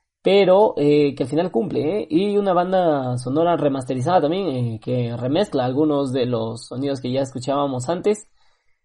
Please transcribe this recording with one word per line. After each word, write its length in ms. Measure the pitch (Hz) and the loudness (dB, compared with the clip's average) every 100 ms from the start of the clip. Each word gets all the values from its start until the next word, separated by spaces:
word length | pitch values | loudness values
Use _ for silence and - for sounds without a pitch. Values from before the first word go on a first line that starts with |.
| _ _ | _ _
pero, 520 | - 196 185 185 214 - | 2 4 6 6 4 2
eh, 380 | 147 147 143 | 2 4 4
que 80 | 127 | 0
al 60 | 131 | -4
final 220 | 147 175 | -2 -2
cumple, 520 | 220 208 127 139 208 | -2 -2 -2 -2 -4
¿eh? 40 | - | 0
Y 260 | 165 202 202 | 0 2 0
una 160 | 202 | 2
banda 640 | 175 180 190 175 147 127 123 | 2 2 2 2 2 0 -4
sonora 380 | 127 143 170 165 | -2 0 2 2
remasterizada 640 | 147 135 127 131 135 180 | 0 -2 -4 -4 2 2
también, 260 | 147 180 190 | 2 0 -2
eh, 320 | 127 120 110 | -2 -4 -6
que 340 | - 123 117 117 | -4 -4 -4 -4
remezcla 480 | 123 156 208 139 | -2 -2 0 -2
algunos 480 | 123 131 156 143 139 | -2 0 0 0 -2
de 140 | 131 123 | -2 -2
los 400 | 117 113 113 - | -2 -4 -8 -12
sonidos 340 | 123 139 135 | -8 -6 -6
que 120 | 127 | -4
ya 100 | 131 | -4
escuchábamos 680 | 135 127 123 139 143 127 123 | -4 -6 -4 -2 -2 -4 -4
antes. 400 | 175 185 214 - _ _ _ _ _ | -2 0 -2 -4 _ _ _ _ _